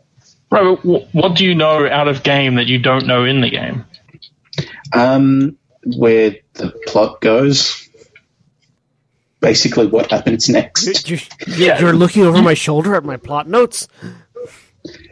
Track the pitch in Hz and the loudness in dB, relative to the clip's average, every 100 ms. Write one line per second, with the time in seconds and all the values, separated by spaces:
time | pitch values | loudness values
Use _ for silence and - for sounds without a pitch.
0 | _ _ _ _ - 214 185 185 180 165 | _ _ _ _ -2 0 2 2 0 -2
1 | - 165 190 170 185 170 156 156 143 143 | -2 -2 0 0 0 2 2 2 0 0
2 | 147 135 139 139 135 123 120 123 123 131 | 0 -2 -2 0 0 0 0 0 0 0
3 | 127 123 123 135 117 - - 127 - - | 0 0 0 0 -2 -4 -8 -10 -14 -20
4 | _ - - _ _ - - - - 117 | _ -20 -20 _ _ -12 -12 -14 -6 0
5 | 123 135 139 135 139 - _ _ - 123 | 2 2 2 2 0 -4 _ _ -8 0
6 | 120 113 110 95 _ - 92 - - 104 | 2 4 2 -2 _ -10 -10 -10 -6 -2
7 | 110 - 110 117 139 135 - - - _ | -2 -2 0 2 2 0 -2 -6 -16 _
8 | _ _ _ _ _ _ _ _ _ _ | _ _ _ _ _ _ _ _ _ _
9 | _ _ _ - 95 110 - - 107 110 | _ _ _ -4 0 0 0 0 0 0
10 | - - - 113 - 202 - - 214 - | 0 -2 -2 -2 0 0 -2 -4 -4 -6
11 | 147 170 - - - 170 180 - 175 165 | -6 -10 -10 -16 -10 0 0 2 2 4
12 | 175 208 180 170 - 160 - 151 175 190 | 2 4 4 4 4 2 0 -2 0 -2
13 | 147 131 - 147 151 220 240 - - _ | -4 -10 -8 -8 -2 0 0 -2 -14 _
14 | - - _ 480 494 - _ _ - - | -20 -20 _ -20 -20 -20 _ _ -20 -20
15 | - | -20